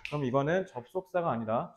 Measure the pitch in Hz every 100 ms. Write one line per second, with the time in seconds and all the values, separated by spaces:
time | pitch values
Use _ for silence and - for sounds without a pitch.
0 | - 147 135 131 143 180 185 123 117 185
1 | - 180 170 117 110 117 180